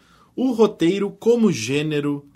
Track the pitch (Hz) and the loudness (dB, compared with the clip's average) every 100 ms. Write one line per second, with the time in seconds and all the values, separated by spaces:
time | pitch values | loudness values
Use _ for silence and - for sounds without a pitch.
0 | _ _ _ - 254 226 214 - 165 196 | _ _ _ -4 -2 2 2 2 0 0
1 | 202 - 220 240 214 127 110 143 156 147 | -4 -2 0 2 2 0 -2 -4 -2 -2
2 | 147 143 - | -4 -6 -10